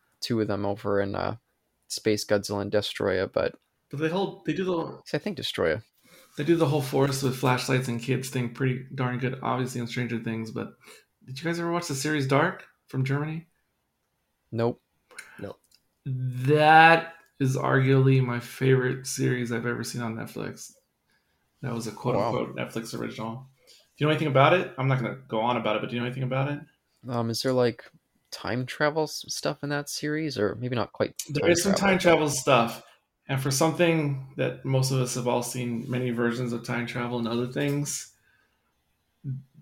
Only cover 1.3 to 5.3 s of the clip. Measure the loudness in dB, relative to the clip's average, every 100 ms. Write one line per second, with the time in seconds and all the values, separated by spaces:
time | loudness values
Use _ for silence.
1.3 | -6 _ _ _ _ -12 -4 0 0 2
2.3 | 0 0 -4 0 -2 -2 -2 0 0 0
3.3 | -2 -2 -4 _ _ _ -6 -2 -2 -4
4.3 | -6 -6 -4 -2 -2 -4 -10 -6 -6 -4